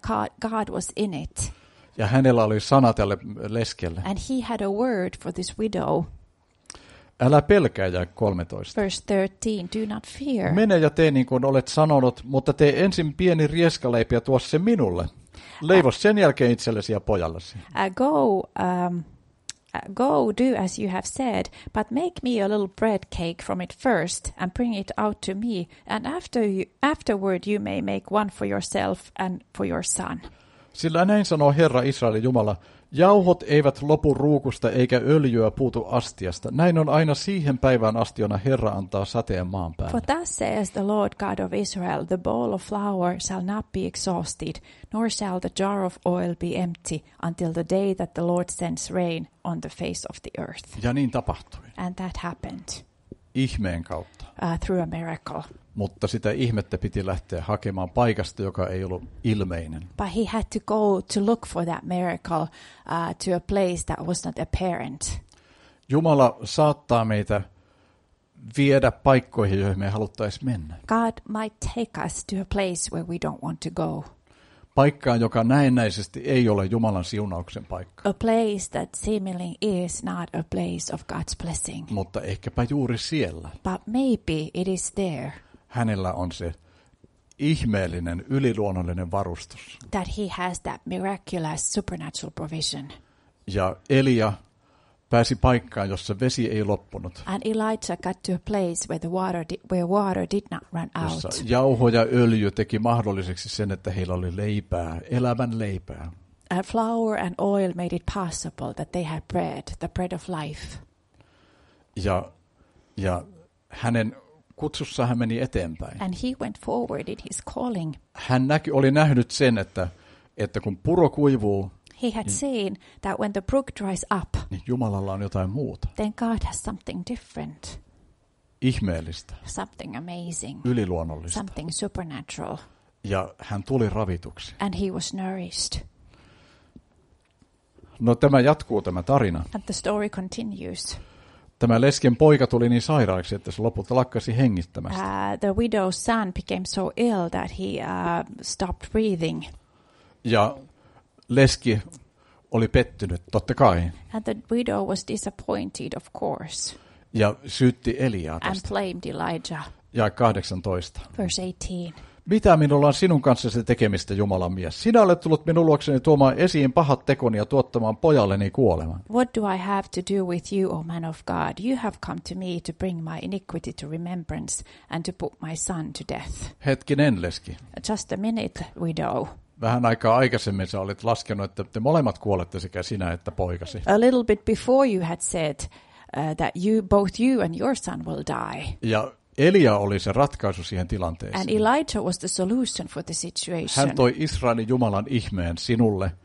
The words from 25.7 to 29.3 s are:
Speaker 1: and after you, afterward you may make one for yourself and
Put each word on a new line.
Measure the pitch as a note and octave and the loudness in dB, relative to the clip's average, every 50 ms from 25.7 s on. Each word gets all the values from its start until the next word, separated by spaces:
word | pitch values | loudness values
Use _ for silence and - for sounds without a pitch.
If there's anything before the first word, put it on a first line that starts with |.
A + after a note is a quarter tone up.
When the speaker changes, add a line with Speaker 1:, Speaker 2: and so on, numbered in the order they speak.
| - - _ | -12 -16 _
Speaker 1:
and | - - A3 A#3 | -6 -6 -4 -4
after | B3 D4+ F4+ - - - A#3+ A3 | -4 -6 -8 -8 -4 -2 0 0
you, | G#3 F#3+ F#3+ - - _ _ - | 2 0 -2 -4 -6 _ _ 0
afterward | C#4+ D#4 - - - G#3+ G3 F#3+ G3 F#3 F3 - | 0 0 0 0 -2 -2 0 0 0 -2 -2 -2
you | G3+ G#3 G#3 G#3 | -2 -2 -2 -2
may | G3+ - - - | -4 -4 -4 -2
make | G3+ G3 G3 - - | -2 -4 -4 -4 -2
one | G3 G#3 G#3+ G3 | 0 0 0 0
for | - - G#3 - | -4 -6 -4 -2
yourself | - G3 F3+ - - G3 F#3+ F#3+ F#3 - - - _ - | -2 -4 -4 -2 -2 -2 0 0 -2 -4 -8 -12 _ -6
and | F#3+ F#3+ | -4 -4